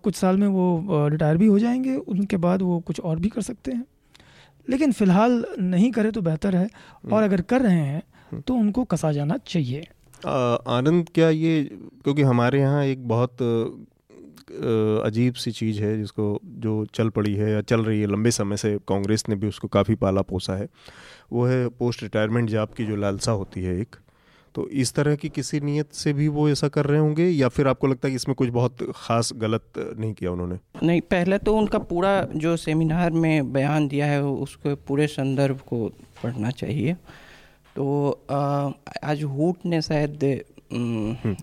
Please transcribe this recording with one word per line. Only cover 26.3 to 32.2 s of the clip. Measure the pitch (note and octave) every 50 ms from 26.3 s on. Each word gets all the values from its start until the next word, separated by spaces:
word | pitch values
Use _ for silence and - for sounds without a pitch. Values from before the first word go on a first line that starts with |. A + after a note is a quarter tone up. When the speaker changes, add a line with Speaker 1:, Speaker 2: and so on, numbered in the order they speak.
| D3 D3 D3+ D3+
Speaker 2:
ऐसा | C#3+ - D3+
कर | C#3+ - D3+ C#3+
रहे | C#3+ D3 D#3
होंगे | D3+ D3+ D3+ D#3 F3 F#3
या | E3+ C#3 C3
फिर | A#2+ - - C3+
आपको | C3 B2+ - -
लगता | C3+ C3 - -
है | C#3
कि | C3
इसमें | A#2+ - C#3+ C3
कुछ | - C3 A#2+
बहुत | A#2+ A#2+ B2 B2 C3 - - - -
ख़ास | - - - A#2 A#2 A#2 - C3
गलत | A#2+ A2 G#2+ A2+ A2 - _ - - - - -
नहीं | G#2+ A2 A2 G#2
किया | - - F2+
उन्होंने? | F2 F2 F2 F2+ F2+ F#2 _ _ - - -
Speaker 3:
नहीं, | E3 E3+ E3+
पहले | - - G3+ F3 F3 F#3+ G3
तो | G3+ - G#3+ G#3+
उनका | A3 G#3+ G3+ - G#3
पूरा | G#3+ - E3+ F3 F#3 G3 G3 F#3+